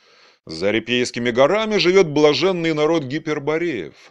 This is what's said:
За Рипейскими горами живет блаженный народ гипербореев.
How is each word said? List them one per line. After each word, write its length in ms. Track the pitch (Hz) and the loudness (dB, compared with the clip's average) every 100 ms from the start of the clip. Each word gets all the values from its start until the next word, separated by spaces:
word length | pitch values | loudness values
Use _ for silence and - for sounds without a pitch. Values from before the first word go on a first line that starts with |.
| _ _ _ _ - | _ _ _ _ -16
За 260 | 80 98 | -4 -2
Рипейскими 600 | 107 113 123 120 123 120 | 0 0 -2 -2 -4 -2
горами 440 | 117 139 208 220 208 | 2 2 2 0 0
живет 320 | 165 190 170 | 2 4 2
блаженный 680 | 143 151 135 180 180 165 | 4 4 4 0 0 -2
народ 300 | 151 151 165 | 0 0 0
гипербореев. 920 | 131 151 156 151 139 160 175 120 76 - - | -2 -6 -6 -6 -4 -4 -4 -6 -10 -14 -20